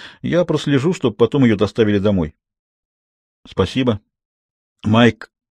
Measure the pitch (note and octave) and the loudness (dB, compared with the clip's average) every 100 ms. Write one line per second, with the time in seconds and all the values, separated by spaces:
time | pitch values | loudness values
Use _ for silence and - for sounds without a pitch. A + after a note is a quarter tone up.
0 | - - B2 D#3+ E3 D#3 - C#3+ D3+ F3+ | -20 -12 -4 -2 -2 -2 -2 0 0 -2
1 | B2 - A2+ C#3+ B2 G2 G#2 - G#2+ G2+ | -4 0 0 2 2 2 0 0 0 0
2 | G2+ G2 D#2 - _ _ _ _ _ _ | 0 0 -4 -8 _ _ _ _ _ _
3 | _ _ _ _ - - F#2+ B2+ C3 G2+ | _ _ _ _ -10 -6 -4 -2 -2 -4
4 | _ _ _ _ _ _ _ _ - A2 | _ _ _ _ _ _ _ _ -2 2
5 | A#2+ - - _ _ | 2 0 -8 _ _